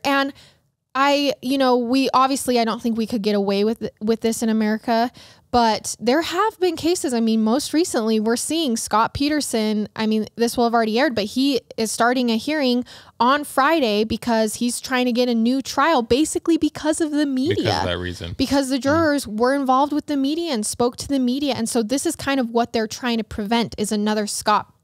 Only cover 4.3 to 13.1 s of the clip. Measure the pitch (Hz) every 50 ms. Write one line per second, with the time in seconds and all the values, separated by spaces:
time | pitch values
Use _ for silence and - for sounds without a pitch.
4.3 | 226 - 240 226 220 220 214 214 220 220 - - 233 226 233 247 - - - -
5.3 | - _ _ - - 240 233 226 214 196 - - - - 214 226 254 320 330 -
6.3 | 330 359 415 440 415 - 359 359 330 - - 320 359 359 - 302 247 226 233 226
7.3 | 220 220 220 214 226 294 - - - 302 359 - - 254 214 226 220 220 208 226
8.3 | 233 240 - - 302 330 330 269 226 226 - - - 208 226 - - - 285 294
9.3 | 302 302 269 - - 226 214 214 214 208 208 - - - 220 220 220 220 208 -
10.3 | - - 233 233 - - 240 233 220 233 226 220 208 233 277 320 233 220 202 208
11.3 | - 247 269 285 277 226 - - - - 226 208 - - 226 240 254 262 247 240
12.3 | 226 226 - 285 302 311 277 254 240 247 247 - - - - -